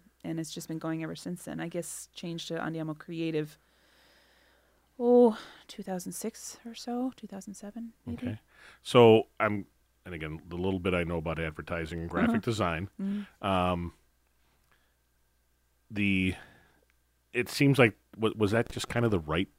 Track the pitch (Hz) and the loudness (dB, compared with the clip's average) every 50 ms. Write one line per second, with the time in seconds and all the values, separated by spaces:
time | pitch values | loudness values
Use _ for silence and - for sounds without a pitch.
0 | - _ _ _ - 165 165 165 160 156 - 170 - - 160 160 165 160 160 160 | -20 _ _ _ -10 -8 -6 -6 -8 -8 -10 -12 -10 -8 -8 -6 -6 -6 -6 -6
1 | 160 160 165 - - 175 180 - - - 156 160 160 170 170 175 170 - - - | -6 -8 -10 -10 -8 -8 -10 -10 -10 -10 -8 -8 -8 -6 -6 -8 -8 -8 -10 -14
2 | - - - - - 170 165 165 - - 165 160 - 151 160 160 160 156 151 151 | -16 -18 -16 -12 -10 -10 -8 -8 -8 -8 -6 -6 -6 -6 -6 -6 -6 -8 -8 -10
3 | - - 170 165 165 165 160 151 156 151 - - _ _ _ _ _ _ _ _ | -12 -10 -8 -6 -4 -4 -2 -4 -4 -6 -10 -18 _ _ _ _ _ _ _ _
4 | _ _ _ _ _ _ _ _ _ _ _ _ _ _ _ _ _ _ _ - | _ _ _ _ _ _ _ _ _ _ _ _ _ _ _ _ _ _ _ 0
5 | 240 240 247 247 247 226 214 - - - - - - - - - 196 190 185 180 | 4 6 8 8 8 8 6 2 -8 -18 -20 -20 -20 -16 -14 -10 -8 -6 -6 -6
6 | - 185 180 - - 226 - - - - - - - 233 233 - - 240 240 247 | -8 -10 -10 -8 -10 -10 -10 -12 -16 -16 -16 -16 -16 -16 -16 -12 -10 -8 -6 -4
7 | 254 262 247 - 220 196 196 196 - 208 190 - - 202 - 226 233 226 226 _ | -4 -6 -6 -10 -14 -16 -14 -14 -14 -14 -16 -16 -16 -14 -12 -12 -14 -14 -16 _
8 | - - 240 - - - 107 107 _ _ _ - - - - - - - - 123 | -12 -12 -10 -8 -6 -6 -8 -8 _ _ _ -20 -20 -20 -20 -16 -2 4 8 10
9 | 117 113 110 110 - - _ - 110 107 104 101 95 - _ _ _ _ _ _ | 12 12 10 8 6 2 _ -2 -2 0 0 -4 -6 -10 _ _ _ _ _ _
10 | - 92 90 80 78 78 78 78 - 87 87 87 90 98 95 92 87 98 92 87 | -14 -12 -10 -8 -8 -8 -10 -10 -12 -10 -6 -4 -2 -2 -2 -2 0 0 0 0
11 | 85 82 85 82 78 82 80 80 82 80 78 - 78 - 87 85 80 78 85 82 | 0 0 -2 -4 -2 -4 -4 -4 -4 -6 -6 -10 -10 -8 -6 -6 -6 -6 -6 -8
12 | 82 85 - 82 - 117 117 110 - 120 110 101 101 87 80 80 98 - - - | -6 -4 -2 0 2 2 0 0 0 -2 -2 0 0 0 -2 -2 -6 -8 -8 -6
13 | 190 196 202 208 202 - _ - - 98 95 92 90 90 90 87 87 85 - _ | -6 -4 -4 -6 -8 -10 _ -6 -2 0 2 2 2 2 0 -2 -4 -6 -10 _
14 | _ _ _ _ _ _ _ _ _ _ _ _ _ _ _ _ _ _ _ _ | _ _ _ _ _ _ _ _ _ _ _ _ _ _ _ _ _ _ _ _
15 | _ _ _ _ _ _ _ _ _ _ _ _ _ _ _ _ _ - 107 104 | _ _ _ _ _ _ _ _ _ _ _ _ _ _ _ _ _ -8 -2 0
16 | 101 101 98 92 92 95 90 - - - - - _ _ _ _ _ _ _ _ | 2 4 4 4 2 2 0 -2 -8 -20 -20 -20 _ _ _ _ _ _ _ _
17 | _ _ _ _ _ _ - 120 117 - - - 143 139 135 139 123 107 - _ | _ _ _ _ _ _ -4 -4 -4 -2 0 2 4 4 6 6 6 6 4 _
18 | _ _ - 101 110 110 - 110 107 98 110 113 120 - - 123 - - - 120 | _ _ -4 -2 -2 0 2 2 2 2 2 2 0 -2 -6 -8 -8 -4 0 0
19 | 120 113 104 87 78 76 78 87 95 - _ | 2 2 2 0 0 0 0 0 -2 -2 _